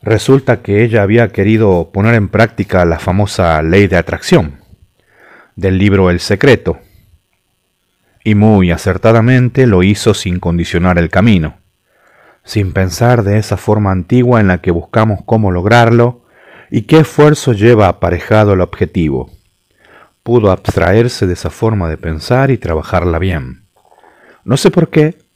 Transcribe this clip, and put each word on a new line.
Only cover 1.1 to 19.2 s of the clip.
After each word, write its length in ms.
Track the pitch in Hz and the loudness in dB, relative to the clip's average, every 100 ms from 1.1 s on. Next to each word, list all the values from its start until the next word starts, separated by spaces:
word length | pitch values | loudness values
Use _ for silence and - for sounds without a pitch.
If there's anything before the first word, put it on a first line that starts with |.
| 113 110 | 2 0
querido 640 | - 98 110 107 90 85 | 0 0 2 2 0 -2
poner 220 | 98 107 117 | -2 0 0
en 120 | 98 | 0
práctica 580 | 104 117 - 98 95 87 | 0 -2 -2 -4 0 0
la 120 | 82 | -2
famosa 640 | - 92 101 - 87 78 | -4 -2 -2 -2 0 0
ley 240 | 80 92 101 | 0 2 2
de 120 | 90 | 0
atracción 640 | - - - 175 80 69 _ _ _ _ _ _ - - _ - | -4 -8 0 0 0 -10 _ _ _ _ _ _ -20 -20 _ -6
del 200 | 92 92 | -4 0
libro 320 | 101 98 92 | 2 2 2
El 120 | 87 | 0
Secreto, 580 | - 104 135 117 - 90 _ _ _ _ _ _ _ _ _ _ _ _ _ _ | -4 0 2 2 0 -8 _ _ _ _ _ _ _ _ _ _ _ _ _ _
y 120 | 107 104 | -2 2
muy 360 | 107 104 90 | 4 4 2
acertadamente 960 | 80 - 92 - 113 113 127 123 135 127 | 0 -4 0 2 2 2 2 0 0 2
lo 160 | 95 | 4
hizo 300 | 92 107 - | 2 2 0
sin 260 | 101 92 90 | -2 -4 -4
condicionar 580 | 87 85 85 87 90 87 | -4 -4 -2 -2 0 0
el 120 | 82 | 0
camino, 480 | 92 117 98 76 - _ _ _ _ _ _ _ _ - | 2 2 2 0 -10 _ _ _ _ _ _ _ _ -8
sin 260 | 110 98 | -6 -4
pensar 520 | 95 95 85 120 123 | -2 -4 -2 0 0
de 140 | 101 104 | 0 -2
esa 200 | 104 98 | -2 -6
forma 340 | - 107 101 | -2 -2 0
antigua 480 | 92 - 123 123 120 | -2 0 0 2 2
en 80 | 98 | 2
la 140 | 90 | 0
que 100 | - | -2
buscamos 480 | 85 - 113 110 98 - | -4 -4 -2 -2 -4 -2
cómo 260 | 113 101 | -2 0
lograrlo 760 | 87 95 117 117 117 120 123 _ _ _ - _ | -2 2 2 4 2 2 -2 _ _ _ -20 _
y 120 | 131 | -8
qué 160 | 104 156 | 2 2
esfuerzo 520 | 151 - 151 147 - | 2 4 2 4 -2
lleva 380 | 107 110 113 98 | -2 -2 0 0
aparejado 640 | - 87 87 - 107 104 | 0 -4 -4 -2 0 2
el 80 | 95 | 0
objetivo. 680 | 87 - 98 - 80 65 | -2 -4 -6 -2 -4 -4